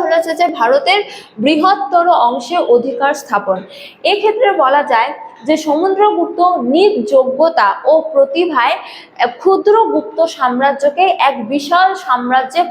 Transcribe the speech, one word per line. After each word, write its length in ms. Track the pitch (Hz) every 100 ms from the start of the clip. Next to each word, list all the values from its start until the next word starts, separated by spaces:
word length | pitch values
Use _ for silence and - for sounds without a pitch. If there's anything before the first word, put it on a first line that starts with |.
হলো 120 | 330 330
হচ্ছে 180 | 330 320
যে 120 | 349
ভারতের 520 | - 233 277 - 403 - - - -
বৃহত্তর 720 | 254 311 370 403 392 349 349
অংশে 480 | 320 240 254 - 339
অধিকার 560 | 285 240 269 240 277
স্থাপন। 440 | 294 - 208 196 185 - - - -
এক্ষেত্রে 480 | - 403 427 427 494 359
বলা 260 | 262 285
যায় 300 | 277 226 262 - - - 240
যে 100 | 311
সমুদ্রগুপ্ত 840 | 320 294 381 381 415 349 339 339 359 339 240
নিজ 380 | 311 403 269 208
যোগ্যতা 640 | 269 254 262 330 320 202 - 277
ও 160 | 320 320
প্রতিভায়, 640 | 554 277 339 349 269 247 349
আহ, 520 | - - - - 240 -
ক্ষুদ্র 460 | 370 381 403 440 -
গুপ্ত 320 | 302 - 311 330
সাম্রাজ্যকে 760 | 302 254 247 277 277 285 311
এক 460 | 381 - 269 247 214
বিশাল 460 | 285 - 349 381 381
সাম্রাজ্যে 640 | - 247 247 262 262 330 349